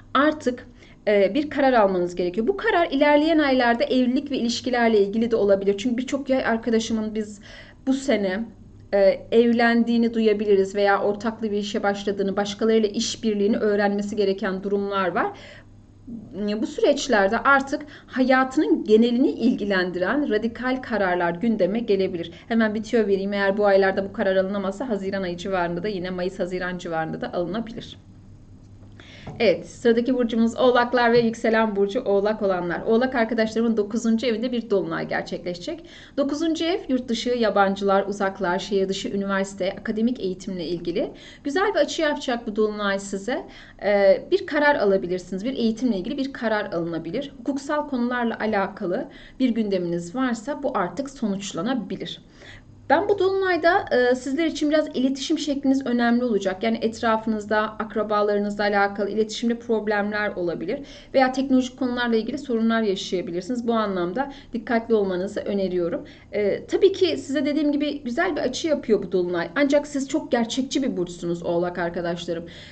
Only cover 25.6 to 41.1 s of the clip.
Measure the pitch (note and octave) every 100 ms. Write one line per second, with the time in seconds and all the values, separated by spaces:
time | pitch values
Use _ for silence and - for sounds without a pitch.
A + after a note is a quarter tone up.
25.6 | E3+ F3 G#3+ G3 F3+ F3+ F3+ F#3 F3+ F#3
26.6 | F3+ F3+ F3 D#3+ D#3+ D#3+ A#3+ F3+ E3+ G#3
27.6 | - - - - - - - - - -
28.6 | - - - - - - - - G3 E3+
29.6 | - - A#3+ A3+ A#3+ B3 A#3+ A#3 A3+ -
30.6 | B3+ B3 B3 B3 A#3+ A#3+ A#3 A3 A#3 A3
31.6 | A3 G3 G3+ G3+ - G3+ G3+ G#3+ G3+ F3+
32.6 | F3 D#3+ - A3+ B3+ C4 A3+ A3+ A3 A3+
33.6 | A#3 A3 G#3 A3+ A3+ A3+ C4 G#3+ B3 A#3+
34.6 | A3+ G3 E3 D#3+ D#3 - F3 F3+ F3+ F3
35.6 | - E4 - - - - C#4 D4 E4 D#4+
36.6 | E4 F#4 - B3+ B3 A3+ B3 B3 A3 G3
37.6 | G3 G3 G3 G3 G3 G3+ G3 G3 F#3 F#3
38.6 | - G3 F#3+ F#3+ - G3+ G3 G3 G3 -
39.6 | F#3 F#3+ - A3 A3+ B3+ F#3 F3+ - F#3
40.6 | D#3 E3+ F3 F3 F4+